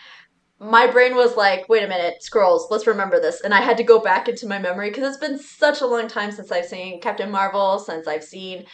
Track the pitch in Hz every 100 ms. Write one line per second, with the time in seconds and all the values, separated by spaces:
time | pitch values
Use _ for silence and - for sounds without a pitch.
0 | - - _ _ _ _ 214 233 247 240
1 | 247 254 240 220 196 185 - 226 196 185
2 | 170 - - 220 185 170 165 214 226 202
3 | 190 175 156 170 202 202 262 226 226 226
4 | 208 185 - - 220 196 180 185 208 226
5 | 269 277 311 277 - - 294 294 254 233
6 | 226 226 208 208 185 180 175 190 185 175
7 | 240 233 196 196 196 196 196 196 196 165
8 | 160 156 156 185 185 185 196